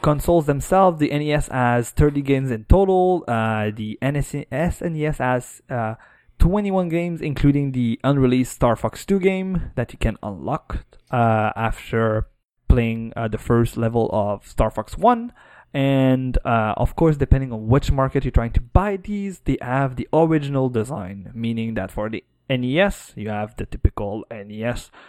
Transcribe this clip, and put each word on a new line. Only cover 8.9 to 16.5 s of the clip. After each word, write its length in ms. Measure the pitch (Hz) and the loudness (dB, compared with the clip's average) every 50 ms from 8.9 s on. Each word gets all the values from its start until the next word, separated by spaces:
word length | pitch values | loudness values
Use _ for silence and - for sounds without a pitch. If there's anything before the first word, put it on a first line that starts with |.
| - - - | -6 -6 -2
two 120 | - 196 196 | -2 0 2
game 520 | 180 190 190 190 190 190 185 165 - - - | 2 0 0 0 -2 -4 -4 -4 -6 -6 -6
that 180 | 131 117 - | -6 -6 -6
you 60 | - | -4
can 200 | - - 113 107 - | -2 -2 -2 -2 -4
unlock, 640 | - 104 98 80 67 104 143 156 - - - - - _ - - _ _ | -8 -10 -10 -8 -6 -6 -6 -6 -6 -8 -10 -10 -10 _ -20 -20 _ _
uh, 420 | - 120 117 113 110 110 107 107 - | 0 2 2 4 2 2 0 -2 -2
after 720 | - 113 113 110 - - - - 113 113 110 107 107 - - _ _ _ _ _ _ _ | -2 -2 -4 -4 -6 -6 -4 -2 0 0 0 0 -2 -4 -6 _ _ _ _ _ _ _
playing, 440 | - 127 123 117 113 113 113 113 113 - | 4 4 4 4 0 -2 -4 -8 -8 -6
uh, 120 | - 117 | -6 -6
the 120 | 110 107 107 | -6 -6 -4
first 360 | - - 120 117 117 117 - | 0 2 2 2 2 2 0
level 320 | 117 117 113 117 117 113 - - | -2 -2 0 0 0 0 0 0
of 340 | 107 101 104 101 98 - | -2 -2 -2 -4 -6 -10
Star 220 | - - - 113 110 | -6 -2 0 0 0
Fox 300 | - - 110 - - 160 | -2 -6 -8 -8 -4 2
one. 340 | 180 233 247 233 233 240 - _ - - - - - _ - | 2 4 4 2 -2 -8 -14 _ -20 -20 -20 -20 -16 _ -4
And, 640 | 143 135 139 139 135 131 131 131 131 131 127 123 - - | -2 0 2 2 2 4 2 2 2 0 0 -2 -2 0
uh, 300 | - | 0